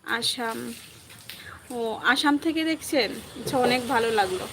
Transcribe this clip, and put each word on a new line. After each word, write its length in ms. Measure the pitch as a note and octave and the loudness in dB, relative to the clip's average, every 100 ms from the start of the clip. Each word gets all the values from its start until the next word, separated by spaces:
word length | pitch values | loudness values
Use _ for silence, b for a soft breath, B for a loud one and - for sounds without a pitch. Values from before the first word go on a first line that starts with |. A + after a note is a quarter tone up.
আসাম, 680 | - A#3 A#3 B3+ A3+ A#3 A#3+ A#3 - - - - - B B B - | -2 -2 -2 -2 -4 -4 -8 -10 -16 -20 -20 -18 -16 B B B -10
ও 300 | B3 A3+ - | -4 -4 0
আসাম 340 | - C4+ D4 C#4+ | 2 4 4 4
থেকে 260 | E4 D#4+ | 2 0
দেখছেন? 480 | D#4+ D#4+ - D4 G#3 | 0 -2 0 2 2
আচ্ছা, 460 | A3+ - - G#3+ B3+ | -2 -12 -8 -2 2
অনেক 300 | B3 B3+ A#3+ | 4 2 2
ভালো 240 | A#3+ A3+ | 2 4
লাগলো। 360 | A3 F#3 F#3 A3 | 2 2 -2 -6